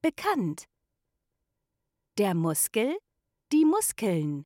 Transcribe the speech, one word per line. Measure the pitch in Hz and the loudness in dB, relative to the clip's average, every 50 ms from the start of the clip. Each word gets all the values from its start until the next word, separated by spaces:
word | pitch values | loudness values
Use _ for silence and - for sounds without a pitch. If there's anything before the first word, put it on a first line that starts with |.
| - | -2
Bekannt. | 330 - - - 403 403 302 196 160 156 - - _ _ _ _ _ _ _ _ _ _ _ _ _ _ _ _ _ _ _ _ _ _ _ _ _ _ _ _ _ _ - | -4 -4 -2 -2 0 0 0 0 -2 -4 -6 -12 _ _ _ _ _ _ _ _ _ _ _ _ _ _ _ _ _ _ _ _ _ _ _ _ _ _ _ _ _ _ -2
Der | 202 196 180 | 0 0 2
Muskel, | 170 165 165 156 - - - - 220 220 269 320 403 _ _ _ _ _ _ _ _ _ _ | 0 0 0 0 -2 -4 -2 0 -2 0 0 -2 -4 _ _ _ _ _ _ _ _ _ _
die | - 302 320 | 4 4 6
Muskeln. | 302 339 427 427 - - - - 208 180 160 151 147 147 143 147 | 6 4 2 0 -2 -6 -2 -2 0 0 0 0 -2 -4 -6 -8